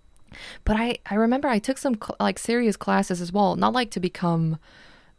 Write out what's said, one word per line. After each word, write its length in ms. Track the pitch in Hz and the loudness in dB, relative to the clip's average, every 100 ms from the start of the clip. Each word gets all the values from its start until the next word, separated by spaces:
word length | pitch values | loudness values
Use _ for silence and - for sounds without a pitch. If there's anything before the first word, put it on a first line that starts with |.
| _ - - - - - | _ -20 -20 -20 -18 -6
But 120 | - 214 | 0 2
I, 220 | 233 - - | 0 -4 -2
I 60 | |
remember 340 | 202 226 254 294 | 2 2 2 2
I 100 | 220 | 0
took 200 | - 269 | 0 -2
some 160 | 277 | -2
cl-, 220 | 220 - - | -2 -4 -2
like, 200 | 202 190 | -2 -2
serious 380 | - 233 233 196 | -2 0 2 0
classes 440 | - 196 196 175 | 0 0 0 -2
as 120 | 175 | -2
well. 220 | 190 196 175 | 2 2 2
Not, 160 | 202 | 2
like, 180 | 233 240 | 2 -2
to 80 | - | -2
become, 580 | 175 - 180 165 165 160 - - - - _ | -4 -2 0 2 0 -2 -8 -20 -20 -20 _